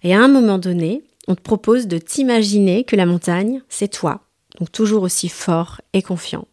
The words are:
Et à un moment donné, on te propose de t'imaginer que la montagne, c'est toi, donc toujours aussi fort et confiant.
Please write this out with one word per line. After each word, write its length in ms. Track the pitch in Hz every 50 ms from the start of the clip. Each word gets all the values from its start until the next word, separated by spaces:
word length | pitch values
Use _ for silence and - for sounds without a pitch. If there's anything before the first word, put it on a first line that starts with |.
| -
Et 100 | 175 185
à 80 | 202
un 60 | 240
moment 300 | 269 277 269 240 214 196
donné, 460 | 185 175 185 180 175 165 160 208 285 - _ _ _ -
on 80 | - 185
te 60 | -
propose 460 | _ - 220 202 - - 226 254 240
de 100 | 196 170
t'imaginer 840 | 165 165 - - - 269 254 240 226 214 202 202 208 202 190 180 208 254
que 120 | - -
la 100 | 202 185
montagne, 560 | 175 175 175 - - 175 180 196 220 254 269 254 _
c'est 220 | - - 208 196
toi, 360 | - - - 160 135 202 _ _ _ _ _ _ - -
donc 120 | 170 -
toujours 320 | - - 220 208 214 214 185
aussi 260 | 185 - - - 175
fort 520 | - - - - 170 165 170 - - - - _ -
et 80 | 190
confiant. 460 | 185 - 185 170 - - - - - _